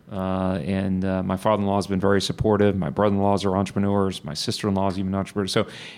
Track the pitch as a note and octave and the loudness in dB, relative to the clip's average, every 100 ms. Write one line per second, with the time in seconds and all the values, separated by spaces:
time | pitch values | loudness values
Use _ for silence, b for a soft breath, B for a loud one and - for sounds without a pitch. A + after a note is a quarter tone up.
0 | - G2 F#2+ F#2+ F#2 F#2+ D2+ F#2+ G2 F#2 | -12 -6 -4 -2 0 -2 -2 -2 0 -2
1 | F#2+ F#2+ F#2 F#2 A2 G#2+ G2 G2+ F2+ F#2+ | 0 -2 -2 0 2 2 2 0 0 0
2 | G2 G2+ - - A2 G#2 G#2 F#2+ D#2+ - | 4 2 2 -2 2 4 4 2 -4 0
3 | G#2 G2 G2 G2+ G2 F#2 G2 - G2+ G2+ | 2 4 2 2 2 0 0 0 0 2
4 | F#2+ F2+ D2+ D2 - - G#2+ F#2+ G2 F#2 | 0 -2 -10 -8 -6 -4 -2 0 0 -2
5 | F#2+ G2 F#2+ G#2 F#2+ A2+ G2+ B B | -4 -4 -4 -4 -2 -2 -2 B B